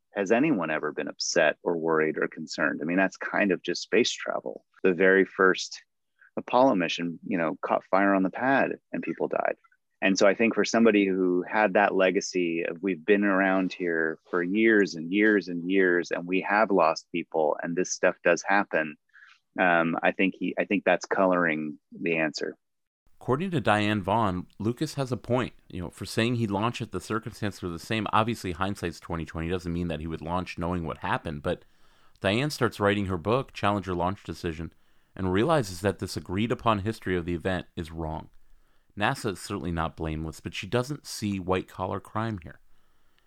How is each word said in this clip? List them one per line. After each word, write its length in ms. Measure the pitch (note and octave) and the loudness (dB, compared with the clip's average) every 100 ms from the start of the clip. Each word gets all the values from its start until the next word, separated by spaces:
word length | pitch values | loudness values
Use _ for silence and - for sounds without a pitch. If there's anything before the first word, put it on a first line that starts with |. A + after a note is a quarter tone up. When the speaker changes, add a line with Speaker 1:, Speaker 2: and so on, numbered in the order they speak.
| _ - | _ -4
Speaker 1:
has 160 | F#2+ | 2
anyone 400 | A2+ D#3 A#2 D#2+ | 2 4 0 0
ever 200 | D#2 D2+ | -2 -4
been 160 | C#2+ C#2+ | -4 -8
upset 500 | - - - D#2 - | -6 -2 2 4 2
or 140 | - E2+ | -2 -2
worried 400 | E2 D#2+ D#2 D#2 | 2 2 2 0
or 100 | E2+ | -4
concerned? 520 | - D#2 - D2+ C#2+ | -4 -10 -2 -2 0
I 40 | D2+ | -2
mean, 120 | F2+ | 0
that's 200 | F#2+ - | 0 -2
kind 340 | - F2 F#2+ | -4 0 0
of 100 | E2+ | 0
just 220 | - F2 | -2 -6
space 280 | - G2 A#2+ | 0 2 2
travel. 540 | - - - - - _ _ | -2 -6 -6 -6 -12 _ _
The 100 | F#2+ | 0
very 320 | E2+ F#2+ F#2+ F#2 | 4 6 6 4
first 560 | - F#2+ F2+ - - - _ _ _ - - | 4 4 4 -2 -12 -20 _ _ _ -14 -12
Apollo 380 | - B2 C3+ G#2 | 0 4 4 4
mission, 440 | E2+ - F2 E2 - | 0 -2 -6 -8 -4
you 100 | F2+ | -2
know, 200 | D#2+ D2+ | -2 -2
caught 220 | - - - | -2 -2 0
fire 220 | F#2 G2 | 2 4
on 100 | G2 | 4
the 60 | F#2+ | 2
pad 420 | - B2 C3+ E2 - _ | 0 0 2 0 -2 _
and 120 | - | -8
people 240 | - - D#2 | -6 -4 -2
died. 280 | - - - _ _ _ _ | -2 -2 -4 _ _ _ _
And 180 | G2 G2 | 0 4
so 80 | G#2 | 4
I 80 | F#2 | 4
think 180 | A2+ | 2
for 120 | G#2 G2 | 2 2
somebody 400 | A#2 A2+ G#2 G2 | 4 6 6 4
who 360 | F#2+ F#2 F2+ F2 | 2 2 2 0
had 240 | G#2+ G#2+ | 2 2
that 220 | F#2+ G2+ F#2+ | 4 2 4
legacy 680 | F#2+ F#2 - F#2 F2 E2 E2+ | 2 2 -2 -2 -2 -2 -4
of, 80 | E2+ | -4
"We've 220 | G2 E2+ | -4 -2
been 200 | D#2+ G2+ | 2 2
around 500 | G2+ F#2+ G2 F#2+ F#2 | 4 2 2 2 0
here 460 | - F2 E2 D#2+ D#2+ _ | -2 -2 0 0 -2 _
for 140 | G#2 | -4
years 520 | F2 G#2 A2+ G#2+ F#2 E2 | 0 2 6 6 4 0
and 160 | E2 | -2
years 360 | G2 G#2+ G#2 F2 | 2 4 4 2
and 200 | F2 E2+ | -4 0
years, 420 | F#2+ F#2 F2 E2 | 4 4 4 0
and 160 | D#2+ F2 | -4 -2
we 140 | F#2 | -2
have 280 | F#2+ G2+ A2 | 0 2 2
lost 380 | F#2+ D#2+ D#2+ - | 4 2 0 -4
people, 460 | E2+ D#2+ D#2+ D#2 - | -8 -4 0 0 0
and 120 | E2+ E2+ | -4 -4
this 180 | F#2 | -4
stuff 220 | - F#2 - | 0 0 2
does 200 | F2 E2+ - | 2 2 2
happen," 520 | G2+ G2 E2+ D2+ D2+ _ _ - - _ - | 0 0 -2 -4 -8 _ _ -20 -20 _ 0
um, 380 | F#2 E2+ E2 E2 | 2 4 2 2
I 80 | F2+ | 0
think 240 | - F#2+ - | 2 0 -2
he, 160 | F2+ - | -4 -4
I 60 | F2+ | -2
think 180 | G2 | 0
that's 220 | F#2 F2+ - | 2 0 0
coloring 760 | - F#2+ F2+ E2+ D#2 D#2 D2 _ - | 0 2 2 2 0 -4 -10 _ -8
the 180 | E2+ E2 | -4 -2
answer. 380 | D#2 - E2 - _ _ _ _ _ _ | -2 -4 -8 -10 _ _ _ _ _ _
Speaker 2:
According 320 | - C3 G3 | -2 -2 -2
to 100 | E3+ | -2
Diane 400 | A2+ G#2+ G#2 G#2+ | 2 2 2 0
Vaughn, 440 | F2+ G#2+ G#2+ F2+ E2 - | 0 2 2 -2 -6 -6
Lucas 360 | G#2 B2 D3+ - | -4 -2 -4 -4
has 160 | C3 | -4
a 60 | B2 | -4
point, 360 | - B2 G#2 - - | -2 -2 -2 -8 -14
you 120 | F2 | -10
know, 80 | F2 | -10
for 160 | - G2+ | -10 -6
saying 300 | - A2+ B2 | 0 0 0
he'd 160 | A2+ | 0
launch 300 | G2 A2+ A#2+ | 0 -2 -4
if 100 | A2+ | -8
the 80 | F#2 | -8
circumstances 640 | - A2 A2+ - G#2+ - | -4 -6 -6 -6 -6 -6
were 60 | F#2 | -6
the 100 | E2 | -8
same. 260 | - A2+ G#2 | -4 -4 0
Obviously, 400 | G#2 A2+ A2+ F#2+ | 0 0 -2 -6
hindsight's 480 | E2 F#2+ G2+ F2+ D#2+ | -4 -4 -4 -6 -8
twenty 260 | - E2+ D#2 | -8 -6 -6
twenty 220 | E2+ E2 | -6 -4
doesn't 260 | F2+ F2 | -4 -4
mean 140 | E2+ F2 | -4 -4
that 140 | D2+ | -6
he 60 | E2 | -6
would 140 | D#2+ | -8
launch 360 | D#2 F2+ F2 - | -4 -4 -4 -6
knowing 280 | E2+ F2+ D#2+ | -4 -2 -4
what 140 | A#1+ | -6
happened, 420 | F2+ B2 - D2+ | -4 -4 -6 -6
but 220 | E2 E2+ - _ - _ - _ | -4 -6 -8 _ -20 _ -20 _
Diane 320 | G2 G#2 D3 | 0 0 0
starts 300 | C#3+ A2+ - | 0 -2 2
writing 240 | G2+ G#2 F#2+ | 2 2 0
her 120 | F#2 | -2
book, 360 | D#2 B2 C3 | 0 0 -2
Challenger 420 | - G#2 G#2 F#2+ F2 | -4 -2 0 -2 -2
Launch 280 | F2 G2+ | -2 -4
Decision, 500 | - E2+ F2 D#2+ D#2+ - _ _ _ - | -8 -8 -6 -6 -10 -14 _ _ _ -6
and 160 | F#2+ | 0
realizes 500 | F#2 C3 D#3+ G2+ F2+ | 2 4 2 0 -2
that 180 | G2+ F2+ | -2 -2
this 180 | F#2+ - | -4 -8
agreed-upon 640 | D2+ F#2 A2+ - A#2 G#2 | -6 -2 -2 0 0 0
history 360 | F#2+ A2 - F#2 | -2 -6 -2 -2
of 100 | E2+ | -2
the 80 | |
event 320 | E2+ F#2+ F2+ - - | -4 -2 -4 -6 -10
is 160 | D#2+ | -10
wrong. 380 | E2 D#2+ E2 - - - - _ _ _ - | -6 -6 -8 -10 -18 -20 -20 _ _ _ -2
nasa 360 | G#2 C#3 A#2 | -2 -2 -4
is 60 | F2+ | -6
certainly 320 | - G2+ D2+ | -6 -6 -4
not 260 | E2+ D#2+ - | -2 -4 -4
blameless, 420 | D#2+ D#2 D#2+ D2+ | -6 -4 -6 -10
but 140 | F2+ | -12
she 140 | - G2 | -10 -4
doesn't 400 | A#2+ B2+ D3 - | -2 -2 -8 -12
see 320 | - G#2 G2 | -8 -4 -4
white-collar 600 | F2+ F#2 - - F#2+ G2 | -2 -2 -2 -6 -6 -6
crime 400 | - A2 A2+ G#2 | -8 -6 -6 -6
here. 160 | E2 - - - _ _ _ _ | -12 -20 -20 -20 _ _ _ _